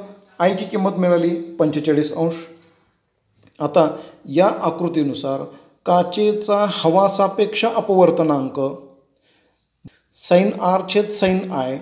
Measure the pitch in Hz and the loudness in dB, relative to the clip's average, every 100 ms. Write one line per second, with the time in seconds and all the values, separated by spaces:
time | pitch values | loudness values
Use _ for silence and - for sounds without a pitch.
0 | - - _ - 180 202 214 214 190 185 | -12 -20 _ -2 0 0 -4 -2 -2 0
1 | 180 175 170 170 - - 156 147 151 147 | 2 2 2 -2 -4 -2 0 0 0 0
2 | 147 165 165 165 - - _ _ _ _ | 0 -2 -4 -4 -12 -20 _ _ _ _
3 | _ _ _ _ _ - 147 180 151 151 | _ _ _ _ _ -6 0 2 2 -2
4 | - - - 139 196 - 180 165 175 160 | -14 -20 -2 2 2 2 -4 -4 -4 -2
5 | 143 127 139 135 147 - _ _ - 180 | -4 -4 -6 -6 -8 -16 _ _ 0 0
6 | 175 202 214 208 - 202 208 - 165 175 | 0 0 0 0 -2 0 0 0 2 4
7 | 196 190 196 196 208 - 226 226 - 185 | 2 2 0 0 -2 0 -2 -2 2 4
8 | 175 170 160 143 135 135 135 - - _ | 6 4 0 0 -2 -4 -4 -6 -16 _
9 | _ _ _ _ _ _ _ _ - _ | _ _ _ _ _ _ _ _ -20 _
10 | _ - - 180 196 - 180 185 180 208 | _ -10 2 4 4 0 0 0 0 0
11 | 208 208 190 190 190 151 127 135 | 0 0 0 0 -2 -6 -6 -6